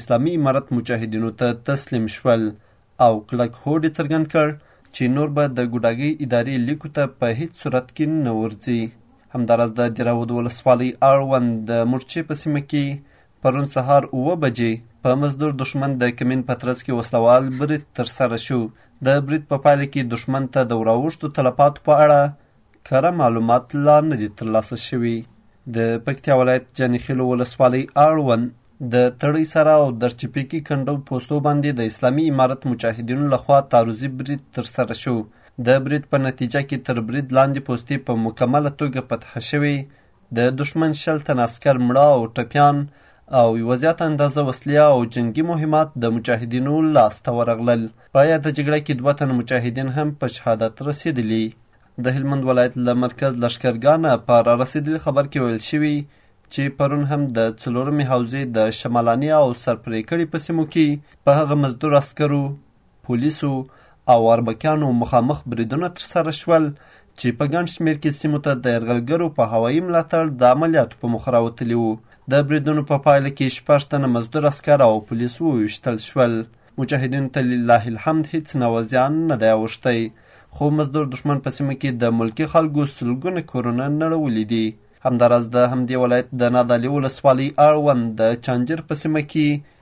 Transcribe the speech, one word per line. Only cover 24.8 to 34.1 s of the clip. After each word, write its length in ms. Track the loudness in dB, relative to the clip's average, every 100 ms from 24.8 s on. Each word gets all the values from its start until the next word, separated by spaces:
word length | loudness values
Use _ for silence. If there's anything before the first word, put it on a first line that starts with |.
شوي. 340 | -6 -4 -2 -4 -8 _ _ _ -8 -2
د 20 | -2 -2
پکتیا 300 | -4 -6 2 2
ولایت 260 | 4 2 -2 -4
جاني 200 | -2 -2
خیلو 200 | -2 -2 0
ولسوالۍ 560 | -2 -2 2 2 2 -2 2
اړوند 420 | 4 4 0 0 -2 -10 _ -12 -2
د 20 | 2 2 0
تړۍ 260 | -2 0 0
سره 200 | 2 6 6
او 80 | 4 0
درچپیکي 580 | -4 -4 -8 -6 -6 -6 -4
کنډو 260 | -4 -2 -6 -6
پوستو 280 | -8 -4 -2 0
باندې 240 | 0 0 -2
د 20 | -4
اسلامي 340 | 0 0 2 0
امارت 280 | 2 2 0 -6
مجاهدینو 520 | -4 -4 -4 -4 -2 0
لخوا 260 | 0 2 2 4
تعرضي 360 | 2 2 -2 -6